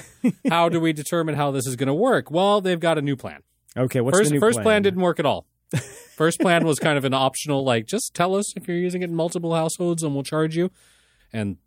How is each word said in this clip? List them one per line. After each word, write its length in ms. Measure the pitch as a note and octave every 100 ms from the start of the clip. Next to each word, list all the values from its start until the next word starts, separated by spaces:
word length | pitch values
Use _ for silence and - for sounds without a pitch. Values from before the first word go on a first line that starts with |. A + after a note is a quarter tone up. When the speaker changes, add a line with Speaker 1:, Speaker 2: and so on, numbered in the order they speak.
| - -
Speaker 1:
<laughs> 280 | B3 - C4+
Speaker 2:
how 200 | E3+ E3+
do 100 | E3
we 140 | E3
determine 420 | D3+ C#3+ E3+ D#3+
how 160 | D3 C#3+
this 160 | C3+ B2+
is 80 |
gonna 200 | B2 C3+
work? 360 | D3+ B3+ F#3 -
Well, 300 | D#3 G3 G#3
they've 180 | F#3 F3
got 160 | E3+ D#3+
a 60 |
new 140 | C#3+ C3+
plan. 260 | G2 C#2+ _ _ _ A#2+
Speaker 1:
Okay, 240 | B2+ C3
what's 160 | A#2+ F3+
Speaker 2:
First, 120 | D#3
Speaker 1:
the 40 |
new 60 | C#3+
Speaker 2:
first 160 | G#3+ A#3+
Speaker 1:
plan? 80 |
Speaker 2:
plan 180 | G#3+ G#3+
didn't 180 | G3+ F#3
work 160 | F3+ E3
at 80 | D3
all. 200 | F#2 - _ _
Speaker 1:
<laughs> 40 | D3 - - - -
Speaker 2:
First 240 | D#3+ -
plan 260 | F#3+ E3+ E3
was 140 | D3
kind 180 | E3 C#3+
of 60 |
an 100 | C3+
optional, 480 | C3+ C3+ - D3+ C#3
like, 240 | C3+ A#2 A2
"Just 260 | G#3+ -
tell 200 | - F3
us 100 | G3 G#3 F#3
if 100 | F3
you're 100 | F3
using 260 | F3+ F3+
it 60 | F3+
in 40 |
multiple 400 | E3 E3+ F3+ E3+
households 480 | E3 D#3+ - F3 E3
and 100 | D#3+
we'll 120 | C#3
charge 320 | C3+ D#3 D#3+ E3
you." 160 | F#3 - _ _ _ _ _
And 240 | A2 G2+ F#2+